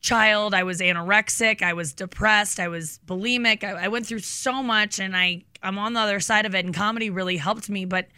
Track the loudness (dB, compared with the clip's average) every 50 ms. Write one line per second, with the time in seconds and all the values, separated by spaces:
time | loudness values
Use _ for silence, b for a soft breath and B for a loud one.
0 | 0 2 4 6 6 6 6 4 2 2 2 2 2 0 -2 0 2 2 2 2
1 | 2 4 4 4 4 2 -2 0 2 0 2 2 0 -2 0 -2 -4 -6 -6 -8
2 | -10 -10 -6 0 2 4 4 4 2 0 -2 -4 -4 -4 -4 -6 -8 -10 -12 -14
3 | _ -8 -6 -4 0 0 0 2 4 2 2 2 0 -6 -6 -4 -2 -2 -2 -2
4 | -4 -4 -6 -8 -6 -8 -8 -4 -2 -2 -2 0 0 2 2 2 2 0 -2 -6
5 | -6 -2 0 2 2 2 0 -4 -10 _ _ -8 -6 -4 -4 -2 -2 -2 0 0
6 | 2 2 0 0 0 2 2 2 2 2 0 -2 -2 -2 -2 -2 0 0 0 -2
7 | -4 -4 -2 -4 -2 -2 -2 -2 -2 -2 -2 -4 -4 -8 -6 -6 -4 -2 -2 -4
8 | -4 -4 _